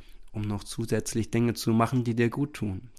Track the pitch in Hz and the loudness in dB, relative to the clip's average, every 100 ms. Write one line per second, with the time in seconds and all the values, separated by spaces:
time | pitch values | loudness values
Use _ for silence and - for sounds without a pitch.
0 | - - - 110 104 101 - - 113 110 | -16 -14 -10 -6 -2 -4 -6 -4 0 0
1 | - 117 104 113 117 - - 113 113 127 | 0 -2 0 2 2 2 2 4 4 2
2 | 120 113 117 123 143 - 107 95 - | 2 2 2 2 -4 -2 -4 -4 -10